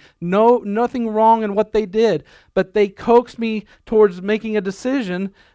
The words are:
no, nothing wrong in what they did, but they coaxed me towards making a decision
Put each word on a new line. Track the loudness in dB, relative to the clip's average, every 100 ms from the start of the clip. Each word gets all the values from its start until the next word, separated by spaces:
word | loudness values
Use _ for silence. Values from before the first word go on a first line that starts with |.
| _ _
no, | -4 2 4 2
nothing | 0 -4 -4 -4 -6
wrong | 0 2 2
in | 0 -2
what | -2
they | -2 -2
did, | 0 0 0 -6 _ _
but | -4 -2 0
they | -2
coaxed | -2 2 2 2 -6
me | -6 -6 -10 _ -2
towards | 2 2 2
making | -6 -6 -4 -6
a |
decision | -6 -8 -4 -4 -4 -6 -8 -12 _